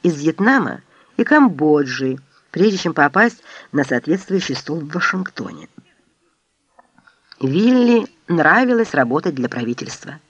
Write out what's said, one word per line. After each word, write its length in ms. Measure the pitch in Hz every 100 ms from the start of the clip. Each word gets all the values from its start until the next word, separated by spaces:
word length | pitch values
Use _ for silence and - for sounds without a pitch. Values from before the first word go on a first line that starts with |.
из 140 | 180 151
Вьетнама 640 | 147 160 208 269 147 - _ _ _ -
и 80 |
Камбоджи, 920 | 233 302 269 143 151 151 139 127 131 131 _ _ _
прежде 280 | - 202 190
чем 160 | 180
попасть 480 | 160 143 180 233 - - - -
на 120 | 147
соответствующий 720 | 131 123 147 190 - 190 -
стол 260 | 131 - 160
в 120 | 147
Вашингтоне. 760 | 170 - 185 185 - - - - - _ _ _ _ _ _ _ _ _ _ _ _ _ _ _ -
Вилли 680 | 135 147 226 254 240 233 202 _ -
нравилось 680 | 170 151 196 254 240 226
работать 400 | - 120 139 185
для 140 | 139 123
правительства. 680 | - 117 120 - - - 156 _